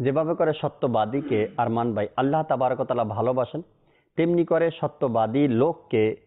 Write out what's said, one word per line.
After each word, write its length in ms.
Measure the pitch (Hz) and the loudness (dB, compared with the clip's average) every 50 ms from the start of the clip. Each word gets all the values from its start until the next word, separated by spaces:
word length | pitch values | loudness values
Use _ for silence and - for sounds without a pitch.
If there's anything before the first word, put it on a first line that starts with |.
যেভাবে 340 | 120 135 135 151 160 156 165 | -2 0 0 0 0 0 0
করে 180 | 151 165 156 147 - | 0 0 0 0 0
সত্যবাদীকে 880 | - - - - - 131 113 110 107 107 120 139 - - 123 107 107 - - | -4 -6 -4 -2 -2 0 0 0 0 0 -2 -4 -2 0 0 0 0 0 -2
আরমান 380 | - 120 117 117 117 120 120 110 | -2 -2 0 0 0 0 0 0
ভাই 140 | 101 104 104 - | -2 -2 -2 -2
আল্লাহ 260 | - 135 135 147 156 | -2 -2 0 0 -2
তাবারক 360 | 156 - 143 123 127 127 127 120 | 0 -2 -2 0 0 0 0 -2
ওয়া 80 | 131 | -2
তাআলা 180 | - 127 120 117 | -2 -2 -2 -2
ভালোবাসেন, 580 | 107 107 113 113 123 127 131 123 - - 151 175 - _ _ _ _ _ _ _ _ _ | -2 -2 -2 -2 0 0 0 -2 -4 -6 -10 -12 -12 _ _ _ _ _ _ _ _ _
তেমনি 280 | - 160 170 175 170 165 | 0 0 2 2 2 2
করে 260 | 160 170 160 165 165 160 - | 2 2 2 2 0 0 -2
সত্যবাদী 680 | - 147 - - 151 131 113 113 110 107 110 139 147 143 | -6 -6 -4 -4 -4 0 0 0 0 0 2 2 2 2
লোককে 680 | 117 113 131 165 165 - - - - 113 107 110 107 - _ | 4 2 2 2 0 -4 -6 -2 0 2 2 2 0 -4 _